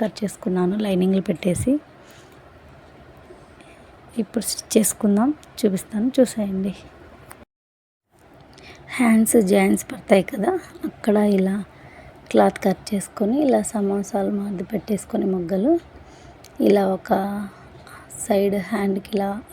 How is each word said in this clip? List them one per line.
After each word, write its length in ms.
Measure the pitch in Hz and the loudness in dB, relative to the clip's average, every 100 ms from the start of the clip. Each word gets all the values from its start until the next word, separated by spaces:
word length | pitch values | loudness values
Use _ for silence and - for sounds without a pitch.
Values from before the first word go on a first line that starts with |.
కట్ 160 | 214 - | -2 -4
చేసుకున్నాను 560 | 196 - 208 180 180 208 208 | -8 -6 -2 0 0 0 0
లైనింగ్లు 380 | 185 185 190 - | 2 2 2 0
పెట్టేసి. 440 | 156 190 170 - 294 - - - - - - - - - - - - - - - - - - - - - - - - | -2 0 0 0 0 -2 -20 -20 -20 -20 -20 -20 -20 -20 -20 -20 -20 -20 -20 -20 -20 -20 -20 -20 -20 -20 -20 -16 -6
ఇప్పుడు 280 | 208 233 - | -4 -4 -4
స్టిచ్ 220 | - - 220 | -8 0 0
చేసుకుందాం, 520 | 214 - 208 202 254 302 - - | 0 0 0 2 2 -2 -8 -2
చూపిస్తాను, 480 | 208 185 - 214 247 269 | -2 -2 -6 -4 -2 2
చూసేయండి. 560 | 247 - 202 190 196 185 - - - - - - - _ _ _ _ _ _ _ _ - - - - - - - | 0 0 -4 -2 -4 -6 -16 -20 -20 -20 -20 -20 -20 _ _ _ _ _ _ _ _ -20 -20 -20 -20 -20 -14 0
హ్యాండ్స్ 400 | 233 220 226 233 190 | 4 4 6 6 6
జాయింట్స్ 340 | 202 196 208 - | 4 4 2 -2
పడతాయి 340 | 226 - 196 180 | -12 4 4 4
కదా, 200 | 262 208 370 - - - | -2 -2 -2 -6 -10 -10
అక్కడ 280 | - - 208 208 196 | -4 0 2 4 4
ఇలా 180 | 190 202 190 - - - - - - | 2 -2 -6 -16 -20 -20 -20 -20 -6
క్లాత్ 280 | 220 196 - | -2 -2 -2
కట్ 200 | 196 185 - | -4 -4 -6
చేసుకొని 440 | 196 - - 208 269 285 | -8 -8 -6 -4 -2 0
ఇలా 140 | 220 202 | 0 -2
సమోసాలు 600 | 220 196 202 196 202 196 208 | -4 -4 -4 -4 -4 -4 -4
మాది 280 | 202 185 190 | -6 -8 -8
పెట్టేసుకొని 540 | 220 - 202 - 226 202 | -8 -6 -6 -4 -4 -2
మొగ్గలు 400 | 185 170 190 247 339 - - - - - - - - 220 | -2 -2 -2 0 0 -2 -20 -20 -20 -20 -20 -20 -2 4
ఇలా 160 | 202 190 185 | 4 2 -2
ఒక 140 | - 196 196 208 202 - - - - - - - - | 0 0 0 -6 -10 -14 -20 -20 -20 -20 -20 -14 0
సైడ్ 320 | 202 202 202 185 | 2 2 0 -2
హ్యాండ్కి 420 | 208 202 196 - 202 | -2 -2 -2 -4 -4
ఇలా 140 | 196 208 - | -2 -4 -4